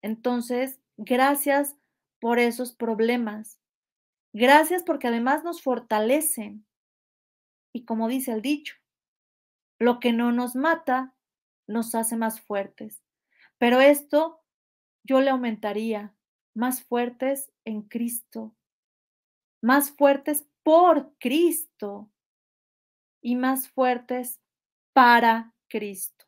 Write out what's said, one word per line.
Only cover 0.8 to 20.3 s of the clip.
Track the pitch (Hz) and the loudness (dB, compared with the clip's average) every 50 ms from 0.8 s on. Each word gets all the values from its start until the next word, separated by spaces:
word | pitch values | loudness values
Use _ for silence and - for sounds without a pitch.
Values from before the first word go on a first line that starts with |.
| _ _ _ | _ _ _
gracias | - 233 - 247 240 262 277 285 285 - 285 277 285 285 285 - _ _ _ _ _ _ _ _ _ | -18 -4 -2 2 2 4 2 2 0 0 0 0 0 0 -2 -8 _ _ _ _ _ _ _ _ _
por | - 233 233 240 | -2 0 2 2
esos | 240 233 233 240 254 240 - | 2 0 0 -4 -10 -10 -8
problemas. | _ 233 226 226 208 226 226 240 247 240 214 208 214 214 - - _ _ _ _ _ _ _ _ _ _ _ _ _ _ _ _ | _ -6 -4 -2 0 0 0 0 -2 -2 -6 -8 -12 -16 -18 -20 _ _ _ _ _ _ _ _ _ _ _ _ _ _ _ _
Gracias | 208 233 247 277 302 320 311 349 370 349 | 0 4 6 6 6 6 4 -2 -4 -2
porque | 349 320 277 - 247 | -2 -4 -2 -2 -2
además | 233 233 233 254 277 302 311 | -2 -2 0 0 0 -2 -2
nos | 339 339 339 | -8 -10 -6
fortalecen. | - 269 247 240 240 _ 220 214 214 220 262 302 311 - - - 214 208 202 214 _ _ _ _ _ _ _ _ _ _ _ _ _ _ _ _ _ _ _ _ _ _ | -4 -4 -4 -4 -4 _ -2 -2 2 2 2 0 0 -2 -6 -6 -10 -14 -14 -18 _ _ _ _ _ _ _ _ _ _ _ _ _ _ _ _ _ _ _ _ _ _
Y | _ 233 - | _ -14 -8
como | - 226 220 226 226 | -6 -6 -4 -2 -2
dice | 247 262 262 - 233 | -4 -4 -4 -4 -6
el | 220 | -6
dicho, | 208 269 302 294 294 - - _ _ _ _ _ _ _ _ _ _ _ _ _ _ _ _ _ _ _ _ _ | -2 -4 -4 -4 -6 -14 -18 _ _ _ _ _ _ _ _ _ _ _ _ _ _ _ _ _ _ _ _ _
lo | 226 240 240 240 | 0 0 0 2
que | - 247 233 | 0 0 0
no | 226 240 240 240 | 0 0 0 0
nos | 240 247 247 247 | -2 -4 -4 -4
mata, | 254 269 320 330 320 320 - 254 254 262 262 _ _ _ _ _ _ _ _ _ _ _ | -2 0 0 -2 -2 -2 -2 -2 -2 -4 -6 _ _ _ _ _ _ _ _ _ _ _
nos | - 208 233 226 226 - | -8 -6 -6 -6 -4 -6
hace | 226 226 226 233 | -6 -4 -4 -4
más | 226 226 220 220 - | -4 -4 -4 -6 -8
fuertes. | _ _ 214 202 196 196 _ - 226 214 - - _ _ _ _ _ _ _ _ _ _ _ _ | _ _ -6 -6 -6 -8 _ -18 -18 -18 -18 -20 _ _ _ _ _ _ _ _ _ _ _ _
Pero | 247 240 240 254 269 | 0 2 4 6 6
esto | 285 294 285 - _ - 294 320 330 330 _ _ _ _ _ _ _ _ _ _ _ _ _ _ | 6 6 4 0 _ 0 0 0 0 -6 _ _ _ _ _ _ _ _ _ _ _ _ _ _
yo | - 269 262 | 0 0 2
le | 269 277 | 2 2
aumentaría, | 262 262 247 240 220 214 - 214 202 208 220 226 220 208 208 208 _ _ _ _ _ _ _ _ _ | 0 0 -2 -4 -6 -6 -6 -6 -6 -4 -4 -4 -6 -6 -8 -12 _ _ _ _ _ _ _ _ _
más | 214 233 254 254 - - | -4 -4 -4 -4 -6 -8
fuertes | _ 247 240 240 240 240 _ 254 262 277 269 - - _ _ _ | _ -2 -2 -2 -4 -4 _ -4 -4 -4 -4 -6 -16 _ _ _
en | 233 214 214 208 | -10 -10 -10 -10
Cristo, | _ - 240 240 233 233 - - _ - 226 226 220 _ _ _ _ _ _ _ _ _ _ _ _ _ _ _ _ _ _ _ _ _ _ - | _ -8 -6 -6 -6 -6 -8 -12 _ -14 -14 -14 -14 _ _ _ _ _ _ _ _ _ _ _ _ _ _ _ _ _ _ _ _ _ _ 0
más | 226 254 285 285 - - | 2 2 2 2 0 -2
fuertes | _ 285 277 277 277 - - | _ 4 4 4 2 0 -4